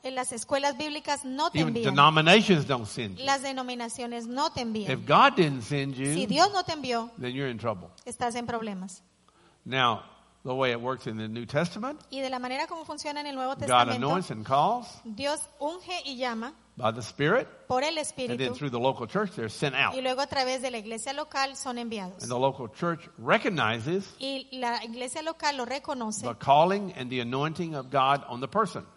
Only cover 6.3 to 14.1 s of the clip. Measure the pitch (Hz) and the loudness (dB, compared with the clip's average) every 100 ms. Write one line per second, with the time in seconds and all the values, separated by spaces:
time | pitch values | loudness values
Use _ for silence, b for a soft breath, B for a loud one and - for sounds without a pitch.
6.3 | 285 403 392 349 311 262 233 233 233 123 | 4 4 4 -2 -4 -2 -2 -4 -6 -6
7.3 | 135 135 113 113 95 - - 247 - 240 | -4 -4 -2 -4 -4 -8 -16 -16 -6 -4
8.3 | 240 240 233 226 185 190 - _ _ _ | -4 -4 -6 -6 -8 -10 -14 _ _ _
9.3 | b b b 120 131 123 101 - - _ | b b b -4 2 4 2 -6 -20 _
10.3 | _ 131 131 127 117 123 127 127 110 110 | _ -6 0 0 0 -2 -4 -6 -6 -6
11.3 | 117 117 147 175 208 254 302 - 269 262 | -8 -2 0 0 -2 -8 -8 -10 -6 -4
12.3 | 254 247 269 330 339 311 302 302 294 294 | -4 -4 -4 -4 -8 -10 -8 -6 -6 -6
13.3 | 262 254 277 - 123 120 120 139 | -4 -4 -4 4 6 6 2 0